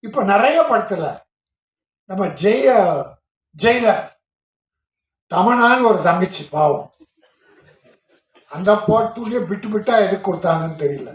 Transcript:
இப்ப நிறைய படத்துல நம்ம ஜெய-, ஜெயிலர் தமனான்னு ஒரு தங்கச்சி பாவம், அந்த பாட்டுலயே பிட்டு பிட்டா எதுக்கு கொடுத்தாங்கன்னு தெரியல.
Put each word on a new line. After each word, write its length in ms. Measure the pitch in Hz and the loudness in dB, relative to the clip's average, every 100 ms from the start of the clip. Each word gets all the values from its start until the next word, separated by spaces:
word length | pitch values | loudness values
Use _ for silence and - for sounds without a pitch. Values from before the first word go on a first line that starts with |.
இப்ப 180 | 226 277 | -6 -4
நிறைய 360 | 202 202 262 330 | 2 4 4 4
படத்துல 440 | - 226 - 180 147 - _ _ _ _ _ _ _ _ _ | 2 0 -2 -6 -6 -10 _ _ _ _ _ _ _ _ _
நம்ம 160 | 190 185 | -6 -6
ஜெய-, 800 | 143 190 247 269 247 180 147 - - _ _ _ 151 | 0 0 2 4 4 2 -2 -8 -14 _ _ _ -2
ஜெயிலர் 480 | 226 247 226 185 - _ _ _ _ _ _ _ _ _ _ _ _ | 0 2 2 0 -4 _ _ _ _ _ _ _ _ _ _ _ _
தமனான்னு 560 | 165 208 240 240 254 233 | 0 2 4 4 4 2
ஒரு 140 | 190 | 2
தங்கச்சி 420 | 170 175 185 - | 2 0 -2 -6
பாவம், 480 | 147 151 151 - - _ _ _ _ _ _ 403 _ _ _ _ _ _ _ _ _ | -8 0 0 0 -6 _ _ _ _ _ _ _ _ _ _ _ _ _ _ _ _
அந்த 220 | 160 190 | -4 2
பாட்டுலயே 680 | 208 - 220 226 - 220 240 175 | 2 2 0 0 -6 -6 -6 -4
பிட்டு 220 | 196 220 | -8 -6
பிட்டா 260 | 214 - 233 | -4 2 2
எதுக்கு 300 | 190 190 196 | 2 -2 -4
கொடுத்தாங்கன்னு 500 | 165 175 160 165 - | -4 -2 -2 -4 -6
தெரியல. 320 | 143 139 127 | -6 -6 -12